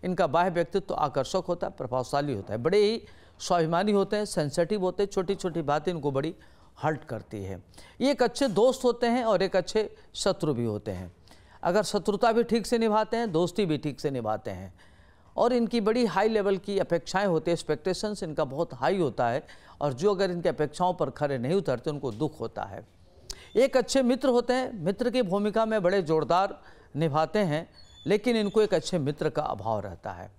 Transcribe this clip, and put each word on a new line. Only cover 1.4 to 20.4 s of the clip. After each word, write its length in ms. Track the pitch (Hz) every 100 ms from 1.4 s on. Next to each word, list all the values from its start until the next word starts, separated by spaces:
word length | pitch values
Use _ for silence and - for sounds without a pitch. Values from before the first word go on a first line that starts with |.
| 175
होता 200 | 175 -
है, 60 |
प्रभावशाली 600 | - 123 127 120 143 147
होता 180 | 104 98
है, 40 | 110
बड़े 180 | 151 208
ही 200 | 208 233 - - - -
स्वाभिमानी 520 | - 175 160 170 208
होते 240 | 202 196 208
हैं, 80 | 208
सेंसिटिव 540 | 180 147 175 170 208
होते 220 | 180 180
हैं, 80 | 202
छोटी 240 | 196 175
छोटी 280 | 196 185 165
बातें 300 | 143 151 170
इनको 180 | 165 143
बड़ी 240 | 135 156 - - - - -
हर्ट 260 | 151 143
करती 400 | - 110 - 104
है। 180 | 95 92 - - - -
ये 100 | 262
एक 120 | 277
अच्छे 260 | 240 - 277
दोस्त 340 | 180 254 254
होते 220 | 247 233 240
हैं 160 | 247
और 180 | 226 185
एक 140 | 190 190
अच्छे 340 | 180 220 208 - -
शत्रु 400 | - 202 - 147
भी 100 | 120
होते 260 | 117 104 107
हैं। 180 | 90 90 - - - - -
अगर 200 | 175 202
शत्रुता 460 | 196 202 185 202 233
भी 100 | 233
ठीक 220 | 233 226 -
से 120 | 233
निभाते 380 | 226 214 220 233
हैं, 140 | 233
दोस्ती 320 | 160 175 - 185
भी 100 | 147
ठीक 220 | 151 131
से 100 | 147
निभाते 400 | 131 107 107 110
हैं, 220 | 92 95 - - - - - - -
और 160 | 233
इनकी 280 | 247 226 233
बड़ी 240 | 208 240 226
हाई 220 | 175 220
लेवल 280 | 220 196 190
की 200 | 202 196
अपेक्षाएं 480 | - 170 - 185 202
होती 240 | 160 170
हैं, 40 |
एक्सपेक्टेशंस 680 | 170 - 147 190 180 214 208
इनका 220 | 170 147 139
बहुत 260 | 139 165
हाई 240 | 123 143 190
होता 300 | 143 107 120
है, 140 | 131 - - - -
और 120 | 143
जो 220 | 123 202
अगर 160 | 190 196
इनकी 180 | 175